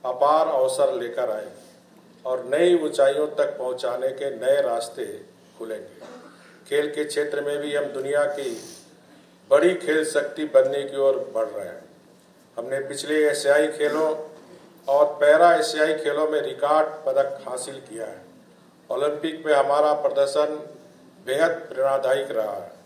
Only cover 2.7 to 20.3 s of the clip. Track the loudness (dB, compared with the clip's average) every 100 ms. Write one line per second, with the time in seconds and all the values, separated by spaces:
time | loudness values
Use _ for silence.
2.7 | 4 2 2 4 4 -2 0 -2 -2 -6
3.7 | -4 -4 -2 -4 -4 -8 -4 2 2 2
4.7 | -2 -6 -10 -10 -10 -18 _ _ -16 -12
5.7 | -12 -12 -20 -20 -20 -20 -20 -20 -20 -4
6.7 | -2 -2 -4 -4 -2 -2 -2 -4 -4 -2
7.7 | -2 -4 -6 -2 0 0 -2 -6 -8 -14
8.7 | -20 -20 -20 _ -20 _ _ _ 4 4
9.7 | 2 0 0 2 0 -2 -6 2 4 4
10.7 | 0 -4 2 2 2 -2 -4 -4 -6 -10
11.7 | -14 -18 -20 _ -20 _ _ _ -12 -6
12.7 | -6 -6 -8 -2 2 2 2 4 4 4
13.7 | 0 0 2 0 -2 -8 -16 -20 -20 -20
14.7 | -14 0 4 4 4 6 8 8 6 0
15.7 | 0 0 0 -2 0 0 -2 -4 -4 2
16.7 | 2 2 -4 -4 0 -2 -4 -10 -10 -10
17.7 | -14 -14 -12 -12 -14 -20 -20 -20 _ _
18.7 | _ _ -2 -2 -2 -6 -6 0 2 4
19.7 | 4 2 2 0 0 0